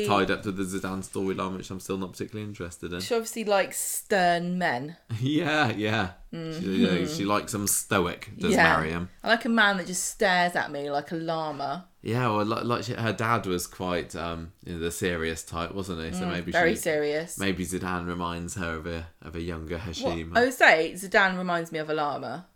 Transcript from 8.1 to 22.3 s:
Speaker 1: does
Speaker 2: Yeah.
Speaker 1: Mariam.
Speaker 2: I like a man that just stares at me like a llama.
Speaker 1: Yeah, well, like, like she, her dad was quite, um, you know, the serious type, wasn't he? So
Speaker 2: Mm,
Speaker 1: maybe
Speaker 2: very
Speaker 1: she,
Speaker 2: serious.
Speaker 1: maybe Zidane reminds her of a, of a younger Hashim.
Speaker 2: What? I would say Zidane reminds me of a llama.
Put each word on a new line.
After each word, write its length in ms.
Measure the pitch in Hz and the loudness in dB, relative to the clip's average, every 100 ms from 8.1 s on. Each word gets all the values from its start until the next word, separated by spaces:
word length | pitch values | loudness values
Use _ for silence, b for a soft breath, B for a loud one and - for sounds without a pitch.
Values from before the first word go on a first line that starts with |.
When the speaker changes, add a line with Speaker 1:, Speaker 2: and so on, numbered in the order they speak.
| - - - | 0 -10 -2
Speaker 1:
does 140 | - | 2
Speaker 2:
Yeah. 240 | - 165 160 | 6 6 4
Speaker 1:
Mariam. 320 | 160 170 180 - | 2 -2 -6 -6
Speaker 2:
I 40 | - | 0
like 160 | 226 240 | 2 4
a 20 | |
man 300 | 233 208 196 | 4 4 4
that 80 | 175 | -2
just 180 | 180 | -4
stares 500 | - - 202 180 175 | -4 0 2 4 4
at 160 | 170 123 | 2 -2
me 200 | 143 143 | -4 -2
like 200 | 143 147 | -4 -4
a 40 | 165 | -4
llama. 680 | 165 160 156 139 135 156 - _ | -2 -2 -4 -4 -4 -6 -10 _
Speaker 1:
Yeah, 260 | - 117 123 | -2 0 2
well, 160 | 104 | 2
like, 200 | 104 113 | 2 0
like 200 | 117 117 | 0 0
she, 80 | 104 | -2
her 200 | - 113 | -2 0
dad 340 | 98 113 117 92 | 0 0 0 2
was 200 | 90 - | -2 -2
quite, 480 | - 92 87 80 | -4 -2 -2 -2
um, 380 | 87 85 82 82 - | -6 -6 -6 -8 -12
you 100 | - | -10
know, 40 | 85 | -4
the 100 | 85 | -4
serious 520 | 85 92 85 82 80 | -2 -2 0 -2 -4
type, 300 | - 85 85 | -6 -6 -4
wasn't 300 | 98 95 82 | -4 -6 -6
he? 80 | 80 180 | -4 -4
So 60 | - | -2
Speaker 2:
Mm, 40 | |
Speaker 1:
maybe 200 | 87 87 | -4 0
Speaker 2:
very 220 | 165 170 | 2 4
Speaker 1:
she, 60 | - | 2
Speaker 2:
serious. 580 | 165 151 147 151 165 - | 0 0 0 -2 -4 -2
Speaker 1:
maybe 260 | 98 90 | -2 0
Zidane 420 | 85 90 92 90 87 | -2 -2 -2 -2 -2
reminds 480 | 87 87 85 87 95 | -2 -2 -4 -6 -4
her 180 | 85 80 | -4 -4
of 100 | 85 | -6
a, 200 | 85 82 - | -6 -8 -14
of 120 | 76 | -12
a 60 | 85 | -8
younger 380 | 85 82 80 85 | -6 -6 -6 -6
Hashim. 520 | 87 80 - 82 80 | -6 -4 -4 -4 0
Speaker 2:
What? 80 | 87 | 2
I 60 | |
would 100 | 254 | 2
say 380 | 262 311 160 160 | 6 8 8 4
Zidane 420 | 180 190 214 190 185 | -4 2 4 4 2
reminds 340 | 185 170 165 | 0 -2 -2
me 60 | 160 | -6
of 100 | 151 | -2
a 40 | |
llama. 520 | 156 143 135 127 | -2 -2 -4 -6